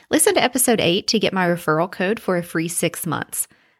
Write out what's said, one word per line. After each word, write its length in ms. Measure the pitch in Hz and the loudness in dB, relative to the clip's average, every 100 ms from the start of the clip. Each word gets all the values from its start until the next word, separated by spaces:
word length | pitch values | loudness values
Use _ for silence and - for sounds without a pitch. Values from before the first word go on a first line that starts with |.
| - | -2
listen 240 | 311 427 | 2 4
to 80 | 359 | 2
episode 380 | 254 254 - 220 | 2 2 2 2
eight 260 | 165 180 - | 2 0 0
to 120 | 214 | 0
get 140 | 190 | 0
my 120 | 190 175 | 0 0
referral 460 | 175 - 156 180 | 0 0 0 0
code 260 | - 185 226 | -2 -2 -2
for 200 | - 175 | -2 -2
a 40 | |
free 240 | 175 165 165 | -2 -4 -4
six 400 | - 170 - 165 | -2 -4 -4 -6
months. 400 | 127 - - - _ _ _ | -6 -6 -8 -8 _ _ _